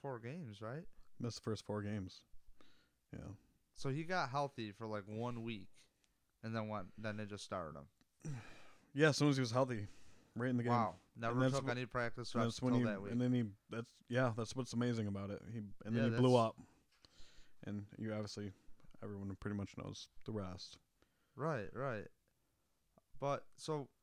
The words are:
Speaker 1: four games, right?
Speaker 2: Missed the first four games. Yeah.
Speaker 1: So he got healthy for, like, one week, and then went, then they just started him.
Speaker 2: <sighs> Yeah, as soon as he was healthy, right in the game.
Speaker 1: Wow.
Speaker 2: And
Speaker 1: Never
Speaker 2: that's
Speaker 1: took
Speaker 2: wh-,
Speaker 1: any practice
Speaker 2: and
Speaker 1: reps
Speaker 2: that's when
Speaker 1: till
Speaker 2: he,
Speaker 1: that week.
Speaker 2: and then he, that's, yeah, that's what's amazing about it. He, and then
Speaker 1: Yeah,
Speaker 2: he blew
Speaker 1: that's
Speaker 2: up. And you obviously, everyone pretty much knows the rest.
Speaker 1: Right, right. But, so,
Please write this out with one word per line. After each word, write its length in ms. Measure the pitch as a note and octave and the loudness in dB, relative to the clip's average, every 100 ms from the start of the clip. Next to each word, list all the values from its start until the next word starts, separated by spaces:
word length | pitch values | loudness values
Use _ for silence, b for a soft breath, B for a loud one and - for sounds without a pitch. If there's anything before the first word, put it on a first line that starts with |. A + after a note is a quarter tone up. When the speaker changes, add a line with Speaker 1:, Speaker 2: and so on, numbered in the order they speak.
Speaker 1:
four 160 | C#3+ A#2+ | -8 -6
games, 420 | A#2 E3 C3 G2+ | -8 -8 -10 -8
right? 240 | A2 C#3+ F#3+ - - - | -8 -6 -8 -12 -14 -6
Speaker 2:
Missed 160 | A#2+ - | -6 -4
the 60 | |
first 220 | - G#2+ | -4 -4
four 180 | - G#2+ | -2 -2
games. 400 | G#2 G#2 F#2+ - - - - b b b b b _ | -2 -4 -6 -10 -14 -14 -14 b b b b b _
Yeah. 80 | - - G2+ _ _ _ | -12 -12 -14 _ _ _
Speaker 1:
So 140 | - C3+ | -4 -2
he 120 | C#3 | -2
got 260 | E3 F#3 C3+ | 0 0 0
healthy 420 | C#3 C#3+ - G#2+ | 0 0 -2 -6
for, 140 | G2 A2+ | -6 -4
like, 180 | G#2+ G2 | -4 -4
one 360 | G#2+ A#2+ A#2+ | -4 -2 -2
week, 240 | A2+ G#2+ F#2+ - - _ _ _ _ _ | -4 -6 -10 -16 -20 _ _ _ _ _
and 120 | A2+ | -4
then 140 | A2+ G#2+ | -2 -2
went, 200 | G#2 F#2+ - | -4 -6 -6
then 180 | A2 G#2 | -4 -4
they 80 | |
just 200 | G2+ G2+ | -6 -8
started 320 | - G2 D#2+ D2 | -4 -4 -4 -8
him. 540 | C#2 _ _ _ D#3 C3 | -14 _ _ _ -6 -6
Speaker 2:
<sighs> 40 | B B B B B C3+ | B B B B B 6
Yeah, 120 | D3+ | 6
as 80 | C3+ | 8
soon 120 | D3 | 6
as 80 | C3+ | 4
he 40 | |
was 100 | A#2+ | 4
healthy, 380 | B2 C3 A2+ G2+ b b b b - | 4 2 0 -6 b b b b -2
right 140 | B2+ | 0
in 60 | B2 | 2
the 60 | |
game. 80 | A#2+ | 4
Speaker 1:
Wow. 240 | A#2+ G#2+ F2 _ A#2 | 4 4 -2 _ -4
Speaker 2:
And 60 | |
Speaker 1:
Never 180 | A#2 B2 | 0 4
Speaker 2:
that's 140 | C3 | 4
Speaker 1:
took 120 | C3+ C3+ | 4 2
Speaker 2:
wh-, 40 | |
Speaker 1:
any 120 | B2 | -2
practice 480 | B2 B2 A#2 - A#2 | -2 0 0 -2 -2
Speaker 2:
and 100 | A#2+ | 2
Speaker 1:
reps 100 | A2+ | 2
Speaker 2:
that's 80 | - | 2
when 120 | B2+ | 4
Speaker 1:
till 60 | B2 | 6
Speaker 2:
he, 40 | A#2 | 4
Speaker 1:
that 160 | G2+ | 2
week. 80 | G2+ | 0
Speaker 2:
and 100 | A#2 | 2
then 120 | B2 | 4
he, 100 | B2 A2 G2 - | 4 2 -4 -8
that's, 200 | A2+ A#2 - - | -6 -6 -10 0
yeah, 220 | A#2+ B2+ A2 | 4 4 2
that's 180 | A2 | -2
what's 180 | C3 A#2+ | -4 -2
amazing 360 | A#2 B2 A2+ G#2 | 2 2 2 2
about 220 | G2 G2 | 0 -2
it. 120 | G2+ - | -6 -6
He, 60 | A#2 G#2 - | -6 -6 -6
and 120 | G#2 A2+ | 0 4
then 80 | |
Speaker 1:
Yeah, 60 | A#2 | 4
Speaker 2:
he 60 | A#2 | 8
blew 140 | B2+ B2 | 8 10
Speaker 1:
that's 100 | A2+ | 8
Speaker 2:
up. 60 | - - - _ _ b b b b b - - | 2 -14 -20 _ _ b b b b b -10 -6
And 200 | G#2 G2+ - | -6 -6 -6
you 140 | A2 | -4
obviously, 400 | G#2+ G#2 - G#2 b b b b - | -2 -4 -6 -8 b b b b -10
everyone 340 | G#2 G2+ G2 F#2+ | -8 -6 -6 -4
pretty 160 | G2+ G2+ | -2 -2
much 200 | G2 - | -2 -6
knows 300 | G2 G2+ - - - | -8 -8 -12 -10 -4
the 40 | |
rest. 460 | A2 F#2 F#2+ - - _ _ _ _ _ | -2 -2 -6 -10 -16 _ _ _ _ _
Speaker 1:
Right, 320 | B2 D#3 C3+ F#2+ | -4 0 0 -2
right. 300 | A2+ C3+ G#2+ - - _ _ _ _ _ _ _ _ _ - | -4 -2 -2 -6 -14 _ _ _ _ _ _ _ _ _ -2
But, 260 | C#3 C3+ - - | 0 0 -2 -8
so, 320 | - D3+ C3 _ | -2 0 -2 _